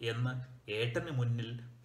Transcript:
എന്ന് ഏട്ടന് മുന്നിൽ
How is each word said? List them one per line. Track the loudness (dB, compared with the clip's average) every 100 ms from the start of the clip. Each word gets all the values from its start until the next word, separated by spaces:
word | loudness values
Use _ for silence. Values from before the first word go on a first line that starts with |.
എന്ന് | -2 2 0 0 -6 -10 -4
ഏട്ടന് | 0 2 0 0
മുന്നിൽ | 2 4 2 0 -6 -10 -14